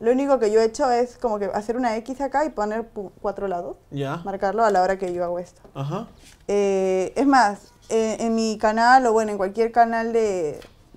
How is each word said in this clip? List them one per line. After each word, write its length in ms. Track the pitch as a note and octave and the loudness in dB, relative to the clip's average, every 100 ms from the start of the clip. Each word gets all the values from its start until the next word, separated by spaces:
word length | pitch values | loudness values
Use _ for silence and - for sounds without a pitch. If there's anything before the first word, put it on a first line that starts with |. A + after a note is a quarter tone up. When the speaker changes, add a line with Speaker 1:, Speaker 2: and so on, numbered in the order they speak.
Speaker 1:
Lo 100 | A3+ | 0
único 280 | B3+ C#4 C4 | 2 2 2
que 120 | G#3+ | 2
yo 80 | A3 | 2
he 60 | |
hecho 260 | A3+ A3+ C4+ | 2 0 0
es 280 | A#3+ B3 - | 0 -2 -4
como 200 | A#3 G#3 | -4 -4
que 60 | G3+ | -4
hacer 300 | G#3 G#3+ A#3+ | -4 -4 -4
una 200 | A#3+ A3 | -2 -4
X 240 | A3+ C4 | -6 -6
acá 240 | C4+ C#4 D4+ | -4 -2 -2
y 20 | |
poner 420 | - G#3 A3 A3+ | -4 -4 -6 -8
pu-, 160 | G#3 F#3 - | -12 -14 -8
cuatro 260 | G#3 G3 G3 | -8 -4 -4
lados. 300 | F3 G3+ F4+ - | -6 -8 -14 -12
Speaker 2:
Ya. 320 | C#3 C#3 E3+ | -8 -6 -8
Speaker 1:
Marcarlo 400 | G3 F#3+ G3 G#3+ | -8 -4 -2 2
a 60 | G#3+ | 2
la 100 | F#3+ | 4
hora 160 | F#3 F#3+ | 2 0
que 140 | F3+ | -4
yo 100 | F3 | -4
hago 160 | F3 F3 | -4 -6
esto. 220 | F3 - - | -10 -16 -16
Speaker 2:
Ajá. 340 | C#3 C#3 F#3+ A#3 - - - - | -10 -8 -8 -10 -18 -20 -14 -2
Speaker 1:
Eh, 640 | G3+ G3+ F#3+ F#3+ F#3 F#3 | 0 2 0 0 0 -2
es 120 | - C#4 | 0 4
más, 460 | C4+ G3+ G3 - _ - | 4 4 0 -14 _ -2
eh, 260 | A3+ A3 - | 0 0 -2
en 140 | A3+ | -2
mi 220 | A3+ A3 G#3+ | 0 -2 0
canal 460 | A3 A3 A#3+ C4 A#3+ | 0 4 6 6 6
o 60 | |
bueno, 200 | A3 G#3+ | 2 0
en 40 | G3+ | -2
cualquier 340 | F#3+ G#3+ A3+ | -2 0 2
canal 440 | A#3+ A3+ A3+ A3+ | 4 2 2 -2
de, 460 | A3+ A3 F#3 D3+ - - - _ | 0 0 -2 -4 -6 -14 -20 _